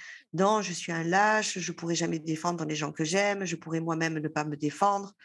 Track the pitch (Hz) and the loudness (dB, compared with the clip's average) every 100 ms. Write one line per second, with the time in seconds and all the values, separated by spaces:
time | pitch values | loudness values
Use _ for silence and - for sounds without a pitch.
0 | - - - 160 196 214 180 170 - 165 | -18 -20 -6 2 4 4 2 -4 -4 -4
1 | 165 185 214 214 214 190 165 165 170 165 | 2 4 6 4 0 -4 -6 -6 -2 0
2 | 165 165 156 156 175 170 156 151 151 151 | 0 -2 -2 -2 -2 -2 -2 -2 -4 -2
3 | 156 185 202 202 185 165 - 160 165 160 | 0 2 2 0 -4 -6 -4 -4 -2 0
4 | 160 156 151 151 151 147 147 - 202 202 | 0 0 -2 -2 -2 -2 -4 2 2 2
5 | 196 - | -2 -14